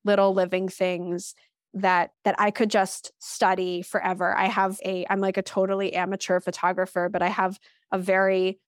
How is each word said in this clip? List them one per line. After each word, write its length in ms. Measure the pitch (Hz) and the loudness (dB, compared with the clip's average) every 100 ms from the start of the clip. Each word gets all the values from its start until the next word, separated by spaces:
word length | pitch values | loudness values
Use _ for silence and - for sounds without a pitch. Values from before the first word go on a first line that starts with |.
little 300 | 202 202 196 | 0 4 4
living 340 | 190 185 185 190 | 4 2 0 -4
things 680 | - 185 180 180 175 - - _ _ _ - | -2 -2 -2 -4 -6 -8 -16 _ _ _ -2
that, 360 | 196 180 170 _ - | 2 2 2 _ -2
that 100 | - | 2
I 100 | 208 | 0
could 200 | 202 220 | 2 0
just 400 | 208 190 - - _ | 2 0 -2 -14 _
study 640 | - - 208 190 180 180 | -12 0 2 2 -2 -6
forever. 520 | 180 208 - 185 180 - | -4 -4 -2 -2 0 0
I 120 | 190 | 0
have 320 | 196 190 196 | 2 0 -2
a, 220 | 190 185 180 | -4 -4 -2
I'm, 100 | 196 | 0
like, 180 | 196 190 | 0 -2
a 60 | |
totally 500 | 190 - 190 196 196 | -2 0 0 0 -2
amateur 460 | 170 180 196 - 180 | -2 -2 -4 0 0
photographer, 680 | 185 175 180 185 190 185 175 | 0 -2 0 0 -2 -2 -2
but 120 | 190 | 0
I 80 | 175 | -2
have 300 | - 190 196 _ _ - | 0 -2 -2 _ _ -6
a 80 | 196 | -4
very 600 | 185 190 190 190 185 190 | 0 2 4 4 0 -2